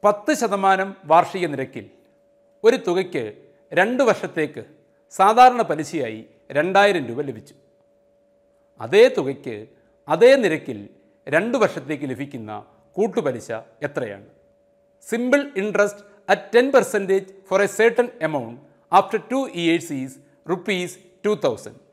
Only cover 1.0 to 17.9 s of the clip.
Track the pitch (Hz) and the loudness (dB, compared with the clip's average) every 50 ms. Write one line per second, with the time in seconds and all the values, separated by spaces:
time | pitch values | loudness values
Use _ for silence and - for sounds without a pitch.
1 | - 147 156 170 175 175 - 196 175 165 147 131 135 131 - 120 98 - _ _ | -2 2 4 4 4 2 -2 -6 -6 -4 -4 -6 -8 -8 -10 -16 -16 -16 _ _
2 | _ _ _ _ _ _ _ _ _ _ _ _ - 220 240 262 - 190 175 190 | _ _ _ _ _ _ _ _ _ _ _ _ 2 2 2 4 0 -2 -2 -2
3 | 185 - - 151 117 107 104 - - _ _ _ _ _ - 160 185 214 247 254 | -2 -4 -6 -8 -8 -8 -12 -16 -20 _ _ _ _ _ 0 0 2 2 2 0
4 | 277 233 196 - - 170 - 170 156 147 147 123 107 - _ _ _ _ _ _ | 2 2 2 0 -2 -8 -4 -4 -6 -6 -6 -14 -18 -18 _ _ _ _ _ _
5 | _ _ - - 190 202 226 233 247 254 247 240 220 - 160 151 156 147 - 160 | _ _ -2 2 2 4 6 8 8 8 8 4 -2 -2 -2 -6 -6 -8 -6 -6
6 | 135 117 110 110 113 _ _ _ _ _ 135 139 151 180 190 196 202 208 196 175 | -6 -6 -8 -10 -14 _ _ _ _ _ -2 -2 -2 2 2 4 4 4 2 0
7 | 139 113 117 127 147 135 120 107 101 - - _ _ _ _ _ _ _ _ _ | -4 -6 -8 -8 -8 -8 -10 -14 -16 -20 -20 _ _ _ _ _ _ _ _ _
8 | _ _ _ _ _ _ _ _ _ _ _ _ _ _ _ _ 113 117 147 202 | _ _ _ _ _ _ _ _ _ _ _ _ _ _ _ _ -10 0 6 6
9 | 233 262 262 - 143 131 139 135 - 131 113 104 107 - _ _ _ _ _ _ | 6 6 6 0 -4 -4 -6 -8 -10 -12 -12 -12 -14 -18 _ _ _ _ _ _
10 | _ - 151 165 226 247 269 277 233 185 156 151 - - 123 104 101 - _ _ | _ -6 0 6 6 6 6 6 4 0 -2 -2 -6 -8 -10 -10 -12 -16 _ _
11 | _ _ _ _ _ - 135 160 196 233 240 269 214 175 - 170 131 131 151 139 | _ _ _ _ _ -2 -2 -2 -2 0 0 0 0 0 -2 -6 -8 -8 -8 -8
12 | 147 135 127 113 139 139 - 127 110 104 107 104 - _ _ _ _ _ _ 180 | -6 -8 -8 -8 -10 -12 -12 -14 -12 -12 -14 -14 -16 _ _ _ _ _ _ -4
13 | 202 226 175 - 180 147 127 117 - - 117 110 113 _ _ _ - 143 143 151 | -2 -2 -2 -2 -2 -2 -4 -4 -8 -8 -10 -10 -10 _ _ _ -10 -8 -6 -6
14 | 131 110 98 98 101 98 _ _ _ _ _ _ _ _ _ _ _ _ _ _ | -8 -8 -10 -14 -18 -20 _ _ _ _ _ _ _ _ _ _ _ _ _ _
15 | _ - - 226 240 254 254 285 285 285 - 190 196 214 208 202 202 202 202 - | _ -8 -6 -4 0 2 2 2 0 -2 -6 -6 -6 -4 0 0 0 0 -2 -8
16 | - - _ _ _ - 196 202 - - - 233 254 277 269 254 214 - - 208 | -20 -20 _ _ _ -2 0 0 0 0 2 2 2 4 4 2 2 2 -2 -4
17 | 196 180 196 196 190 - - - _ - 185 196 202 196 196 - 220 233 | 0 0 0 0 -2 -4 -20 -20 _ -2 0 0 0 0 0 2 2 2